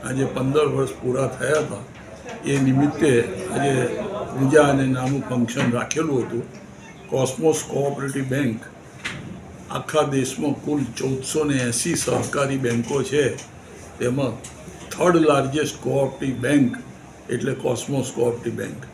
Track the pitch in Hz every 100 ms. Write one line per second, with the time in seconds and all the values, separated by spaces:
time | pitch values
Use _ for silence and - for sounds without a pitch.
0 | - 131 131 131 131 147 143 131 131 -
1 | 123 127 131 - 131 151 151 117 - -
2 | - - - - - 139 135 131 147 147
3 | 156 120 - - - 107 139 131 120 110
4 | 107 98 - 131 135 151 143 139 131 127
5 | 127 139 - 127 120 139 127 120 120 143
6 | 160 131 95 117 - - - - - -
7 | - 135 131 - 160 143 - 139 139 139
8 | 139 139 131 131 135 110 - - - -
9 | - - - - - - - 135 - 156
10 | 143 135 123 - 147 117 - 147 123 -
11 | 135 135 127 156 147 135 123 117 170 156
12 | - 127 117 143 135 135 123 117 117 143
13 | - 147 131 - - - - - - -
14 | 120 131 131 - - - - - - -
15 | 175 170 151 139 131 147 147 - 131 135
16 | 135 - 139 117 123 147 123 - - -
17 | - - - 120 135 131 - 117 - 139
18 | 120 - 120 117 117 107 104 - -